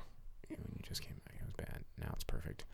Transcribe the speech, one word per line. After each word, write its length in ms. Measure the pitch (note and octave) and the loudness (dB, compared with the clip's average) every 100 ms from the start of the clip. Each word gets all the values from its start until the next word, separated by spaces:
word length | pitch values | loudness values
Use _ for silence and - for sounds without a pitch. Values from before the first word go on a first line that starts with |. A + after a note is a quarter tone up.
| - - - - - | -6 -6 -6 -6 -4
When 100 | - - - | -4 -2 -2
you 40 | |
just 180 | - - | -2 -2
came 140 | - - | -2 -4
back, 120 | - - | -4 -2
it 60 | - | 0
was 80 | - | 0
bad. 260 | - - - - | 0 0 -2 -2
Now 120 | - | 2
it's 100 | - | 4
perfect. 400 | - - - - - | 6 6 4 0 -4